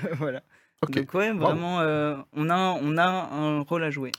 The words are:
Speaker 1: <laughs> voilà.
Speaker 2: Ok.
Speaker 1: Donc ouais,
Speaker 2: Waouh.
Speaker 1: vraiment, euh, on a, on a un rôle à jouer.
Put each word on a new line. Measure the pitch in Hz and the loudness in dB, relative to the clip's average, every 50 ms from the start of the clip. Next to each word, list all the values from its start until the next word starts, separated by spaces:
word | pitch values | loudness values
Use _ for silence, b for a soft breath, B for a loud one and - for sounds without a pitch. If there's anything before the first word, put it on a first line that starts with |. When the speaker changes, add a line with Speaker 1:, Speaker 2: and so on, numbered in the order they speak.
| 120 | -4
Speaker 1:
<laughs> | 180 165 123 | -4 -4 -4
voilà. | 156 147 127 131 - _ b b b b b b - | -4 -4 -4 -6 -10 _ b b b b b b -4
Speaker 2:
Ok. | 143 135 135 | -2 0 0
Speaker 1:
Donc | 135 135 - | -2 0 0
ouais, | 180 202 220 | 0 2 2
Speaker 2:
Waouh. | 220 190 | 2 2
Speaker 1:
vraiment, | 151 156 156 160 175 175 180 175 | 2 2 2 2 0 0 0 2
euh, | 165 156 151 151 147 151 147 139 135 - - | 2 2 2 2 0 0 -2 -4 -8 -8 -4
on | 147 151 160 | -2 0 2
a, | 175 185 185 185 180 151 | 2 2 2 2 2 0
on | 135 147 156 165 | 0 0 2 4
a | 170 180 | 4 4
un | 185 185 175 - - 147 151 151 151 147 | 2 0 -4 -4 -4 -2 -2 0 0 0
rôle | 143 - 170 170 160 | -2 0 -2 0 0
à | 156 | -2
jouer. | 143 143 135 127 - | -2 -4 -6 -6 -8